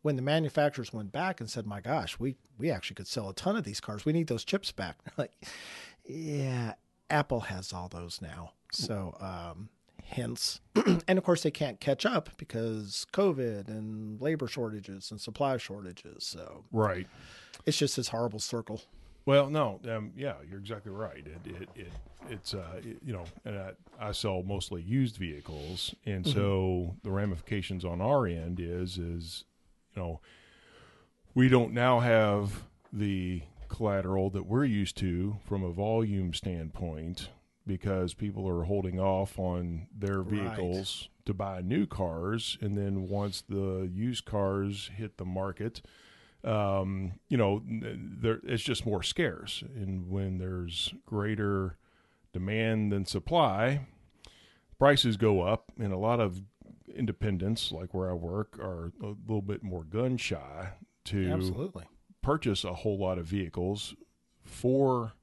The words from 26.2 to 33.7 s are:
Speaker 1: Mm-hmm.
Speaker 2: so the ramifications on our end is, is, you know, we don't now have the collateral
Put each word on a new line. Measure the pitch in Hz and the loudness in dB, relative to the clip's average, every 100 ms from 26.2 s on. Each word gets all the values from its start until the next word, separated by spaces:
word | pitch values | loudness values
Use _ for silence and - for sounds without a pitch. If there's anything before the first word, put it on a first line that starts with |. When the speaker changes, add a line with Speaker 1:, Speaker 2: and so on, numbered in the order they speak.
Speaker 1:
Mm-hmm. | 92 123 | 2 2
Speaker 2:
so | 101 98 92 90 87 - | 4 4 4 2 0 -4
the | 101 | -2
ramifications | 95 101 85 - 104 87 92 | 0 0 -2 -2 -4 -2 -4
on | 87 87 | -4 0
our | 107 143 104 | 2 4 2
end | 82 82 90 | 0 -4 -4
is, | 85 87 92 92 | -4 -2 -4 -4
is, | 85 85 82 - - _ _ _ _ | -4 -6 -6 -12 -16 _ _ _ _
you | 101 | -6
know, | 87 78 - - - - - - - - _ _ _ | -6 -6 -12 -20 -20 -20 -20 -20 -20 -20 _ _ _
we | 131 127 | 6 10
don't | 127 117 | 10 8
now | 120 123 120 | 4 6 6
have | 120 113 107 101 101 - - _ _ | 8 8 8 4 2 -4 -10 _ _
the | 104 104 95 90 90 73 - | -2 0 0 0 -4 -6 -14
collateral | - | -10